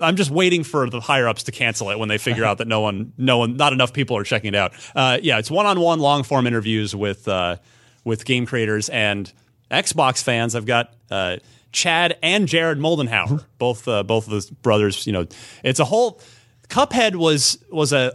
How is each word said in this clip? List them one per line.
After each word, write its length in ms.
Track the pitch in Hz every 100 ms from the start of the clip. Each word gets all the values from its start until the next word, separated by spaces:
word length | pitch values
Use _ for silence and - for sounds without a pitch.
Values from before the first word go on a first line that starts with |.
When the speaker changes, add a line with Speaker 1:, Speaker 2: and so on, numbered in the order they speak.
Speaker 1:
I'm 160 | 165 190
just 140 | 151
waiting 340 | 156 180 175
for 240 | 143 147 123
the 120 | 120
higher 280 | 113 135 120
ups 160 | 107
to 80 | -
cancel 380 | - 117 107 98
it 80 | 107
when 100 | 107
they 100 | 107
figure 260 | 127 113
Speaker 2:
<laughs> 20 | 110
Speaker 1:
out 120 | 101
that 100 | 113
no 120 | 110
one, 320 | 107 98 113 -
no 200 | 127 120
one, 180 | 117 127
not 160 | 147
enough 200 | 131 120
people 240 | 139 127 110
are 80 |
checking 240 | 101 117 104
it 60 | 101
out. 160 | 92 - -
Uh, 240 | - 131 123
yeah, 160 | 165 113
it's 120 | 110
one-on-one 500 | 170 208 185 170 160
long-form 460 | 143 143 123 139 123
interviews 480 | 117 107 110 104 101
with, 320 | 101 95 -
uh, 280 | 92 90 87 _ _ _ _
with 200 | 117 110
game 220 | - 123 117
creators 420 | 123 107 107 -
and 440 | 120 107 101 95 _ _ _ _
Xbox 520 | 147 - 156 131 127
fans. 320 | - 117 117
I've 120 | 117 107
got, 260 | 120 120 _ _
uh, 260 | 98 90 90 - _ _
Chad 440 | - 175 165 175 -
and 260 | 165 202 170
Jared 300 | 165 165 147
Moldenhauer, 480 | 156 165 127 107 87
Speaker 2:
Mm-hmm. 100 | 151 - _
Speaker 1:
both, 280 | 123 117 131
uh, 160 | 107
both 220 | 101 113 110
of 40 |
those 180 | 104 -
brothers. 560 | - 120 107 104 92 -
You 60 |
know, 140 | 95 85 - - -
it's 160 | 131 131
a 40 |
whole, 360 | 135 220 240 - - - _ _ _
Cuphead 480 | 240 277 247 220 185
was, 420 | 165 147 - - -
was 220 | 165 143
a, 180 | 139 127